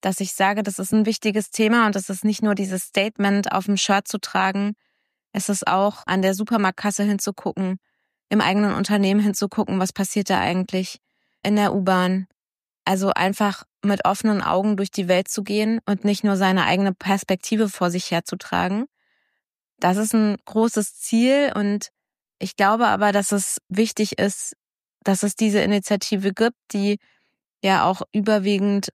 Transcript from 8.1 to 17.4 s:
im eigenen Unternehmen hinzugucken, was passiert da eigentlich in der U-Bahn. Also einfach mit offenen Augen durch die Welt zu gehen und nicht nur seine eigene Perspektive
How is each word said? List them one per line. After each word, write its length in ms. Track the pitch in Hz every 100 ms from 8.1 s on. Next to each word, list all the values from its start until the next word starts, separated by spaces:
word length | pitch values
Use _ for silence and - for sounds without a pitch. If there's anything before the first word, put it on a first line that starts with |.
| _ _
im 120 | 208
eigenen 340 | 175 196 208
Unternehmen 460 | - 202 208 196 202
hinzugucken, 580 | 208 202 208 - 196 190
was 140 | 190
passiert 380 | - 190 - 196
da 100 | 190
eigentlich 580 | 92 180 185 185 185 - _ _ _ _
in 100 | 202
der 180 | 208 208
U-Bahn. 540 | 202 185 185 180 190 190 _ _ _ _ _
Also 260 | - 190 196
einfach 520 | - 185 202 208 190 - _
mit 200 | 202 202
offenen 380 | - 196 220 208
Augen 340 | - 175 208 202
durch 140 | 196
die 160 | - 180
Welt 220 | 180 190
zu 160 | -
gehen 340 | 196 208 214 226 -
und 180 | 202
nicht 200 | 208 202
nur 120 | 208 196
seine 280 | 190 190
eigene 280 | 160 180 196
Perspektive 760 | 185 - 196 - 185